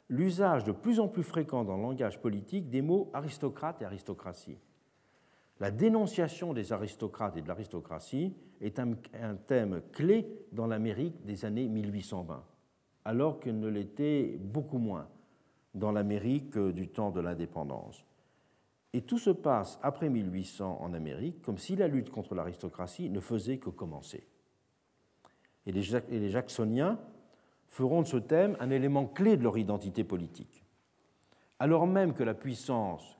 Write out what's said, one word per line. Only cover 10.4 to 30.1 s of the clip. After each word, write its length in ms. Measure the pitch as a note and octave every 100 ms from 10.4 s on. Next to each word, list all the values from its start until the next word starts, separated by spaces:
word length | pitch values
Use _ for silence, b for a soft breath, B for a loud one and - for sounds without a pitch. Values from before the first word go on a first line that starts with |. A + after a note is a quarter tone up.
| -
dans 140 | A#2+ A2+
l'Amérique 600 | A2 A2+ G#2 E3 E3 G#2
des 180 | G2
années 240 | G#2+ A2 B2+
mille 240 | A2 G#2
huit 100 | G2+
cent 200 | - F#2+
vingt, 220 | E2 C#2 - _ _ _ _ _
alors 360 | G#2+ A#2 D#3 D3+
que 100 | B2
ne 180 | A2 A2
l'était 720 | G#2 G2+ - D3 D3 G#2+ -
beaucoup 380 | G2 C3+ C#3+ C3
moins 300 | A2+ F2 C#2 b b b b b b
dans 180 | F#2+ G#2
l'Amérique 640 | G#2 G2+ G#2 A2 C#3+ C#3+ G#2+
du 320 | G2 F2+ F2+
temps 220 | - G#2
de 100 | F2+
l'indépendance. 880 | E2+ E2+ E2 E2 C#2+ A#1 G1+ - _ b b b b b b b -
Et 60 | B2
tout 180 | - A#3+
se 120 | G3+
passe 480 | F#3 D3+ A#2 G2 -
après 280 | C#3+ - D#3
mille 200 | A#2 F#2+
huit 140 | F#2
cents 320 | F#2 - F#2+ -
en 100 | F2
Amérique, 480 | E2 D#2 C#2 D3+ E3+
comme 160 | - G2
si 200 | - F#3+
la 120 | E3+
lutte 220 | C#3 A2+
contre 240 | A2+ -
l'aristocratie 760 | F2+ E2+ F2 F2+ - F2+ - F3
ne 120 | G2
faisait 360 | - A2+ G#2 C3
que 140 | F#2+
commencer. 560 | - E2+ D2 - - - _ _ _ _ _ _ _ _ _ b b b b
Et 80 | G2
les 80 | F#2+
Jack-, 240 | G2 A#2+ -
et 80 | A#2
les 100 | G2+
Jacksoniens 720 | A#2 B2 - A2 A#2+ E3+ A3+ - - - b b b b
feront 340 | - B2+ E3+
de 40 | E3
ce 120 | B2+
thème 360 | A2+ D#3+ G3+ F#3
un 80 | B2+
élément 380 | C3+ C#3 C#3+ C3+
clé 320 | - G3+ F#3
de 60 |
leur 120 | A#2+ G#2+
identité 480 | G2+ G#2 G2 G#2
politique. 580 | F#2+